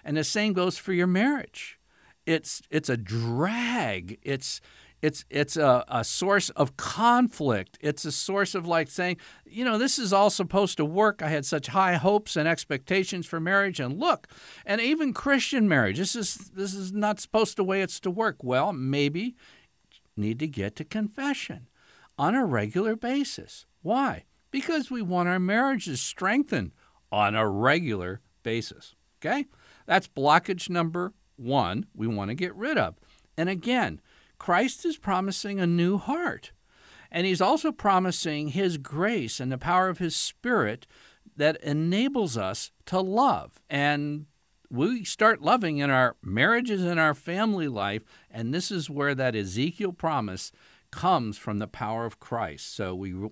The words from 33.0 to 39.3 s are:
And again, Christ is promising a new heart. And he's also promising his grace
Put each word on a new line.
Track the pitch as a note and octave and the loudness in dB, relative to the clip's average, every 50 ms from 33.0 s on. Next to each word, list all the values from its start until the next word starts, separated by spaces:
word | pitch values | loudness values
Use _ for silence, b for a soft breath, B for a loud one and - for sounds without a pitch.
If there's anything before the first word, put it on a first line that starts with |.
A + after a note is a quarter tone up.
| b b b b b b _ | b b b b b b _
And | D#3 E3 | -4 -2
again, | F#3 F#3+ E3+ - A#3 B3+ B3 G3 F#2+ D#2 - b b b b b b b - | -2 -2 -4 -2 -2 0 0 0 -2 -4 -8 b b b b b b b -8
Christ | - F#3+ F3 F#3+ B3+ C4 - - - | -2 2 2 2 2 0 -2 -4 -4
is | E4+ D4+ | -4 -4
promising | - - G3+ F#3 F#3 F#3+ G3 F#3 - - G3+ G3+ G3 | -4 -2 -2 0 0 0 -2 -4 -4 -6 -4 -2 0
a | F3+ | 2
new | E3+ E3+ F3 E3+ F3+ G#3 | 2 4 4 4 2 2
heart. | F#3 - A3+ C#4+ E4+ F4 - - - - - - b b b b b b b b b b b | 0 0 -2 -2 -2 -2 -4 -6 -8 -12 -20 -20 b b b b b b b b b b b
And | - E3+ F#3 | -4 -2 0
he's | F#3+ F3+ F3 | 0 2 2
also | F#3 A3 D#4 - - D#4 | 4 4 4 2 2 -2
promising | - - - G3+ F#3+ F#3 F#3 F3+ E3+ - - D#3+ D3+ D3 D3+ D3 | -2 0 2 4 4 4 4 2 0 0 -2 -2 -2 -2 -4 -2
his | C3+ F#3+ G3 F3+ E3 | -2 0 0 0 0
grace | C#3+ C3 - C#3 D#3 F#3+ A3 A#3+ F#3 A#2+ A2 | -2 -6 -6 -4 -2 0 0 0 -2 -2 -4